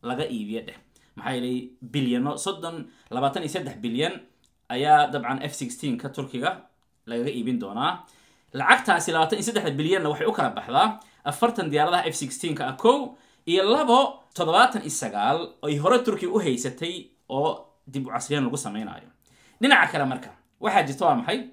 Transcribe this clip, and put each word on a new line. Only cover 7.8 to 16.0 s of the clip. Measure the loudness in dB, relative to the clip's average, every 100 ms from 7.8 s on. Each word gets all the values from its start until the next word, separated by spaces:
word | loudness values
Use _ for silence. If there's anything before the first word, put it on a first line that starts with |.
| -2 -4 -12 _ _ _ _
Lacagtaasi | -2 4 4 6 2 2 2
labaatan | 2 0
iyo | 0
saddex | -2 -2
bilyan-na | -2 0 2 0
waxay | 0 -2
u | 0
kala | -2
baxdaa | -2 -2 2 2 0 -14 _
afartan | -8 0 0 0 0
diyaaradaha | 2 2 2 0
F | -4
sixteen-ka | -8 -6 -6 -4 -6
ah, | 2
kow, | 4 4 0 -12 _ _ 0
iyo | 2
labo, | 4 2 6 4 4 -2 _ -4
toddobaatan | 2 6 6 4
iyo | -6
sagaal | -6 -4 -2 0 0 -4 -8
oo | -4
ay | 0
hore | 4 4